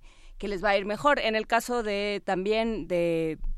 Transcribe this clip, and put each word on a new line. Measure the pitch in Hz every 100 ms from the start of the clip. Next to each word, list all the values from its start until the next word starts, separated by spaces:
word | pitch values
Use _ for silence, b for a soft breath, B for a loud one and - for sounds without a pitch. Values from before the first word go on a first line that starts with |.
| b b b b
que | 208
les | 196
va | 208
a | 202
ir | 202
mejor. | 208 285 285
En | 220 220
el | 214
caso | 233 240 240
de, | 214 202 208 202 -
también | 185 196 220 226 214 165
de | 175 170 165 160 156 -